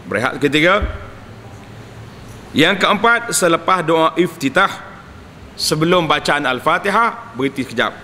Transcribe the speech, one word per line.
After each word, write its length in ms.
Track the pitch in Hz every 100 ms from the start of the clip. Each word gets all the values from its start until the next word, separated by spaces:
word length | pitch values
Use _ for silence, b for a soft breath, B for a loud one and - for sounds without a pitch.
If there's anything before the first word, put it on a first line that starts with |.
Berehat 320 | - 98 123 127
ketiga. 400 | 143 147 165 202 - - - - - - - - - - - - - - - - -
Yang 320 | - 160 190
keempat, 480 | 185 196 226 233 233
selepas 480 | 185 175 165 - 185 156
doa 240 | 165 160 160
iftitah, 480 | 180 - 135 170 190 - - - - - - - - -
sebelum 560 | - 156 165 180 160
bacaan 320 | 147 - 147
Al-Fatihah, 960 | 139 123 151 175 190 196 233 - - 120
berhenti 240 | 135 135
sekejap. 320 | 123 117 110 -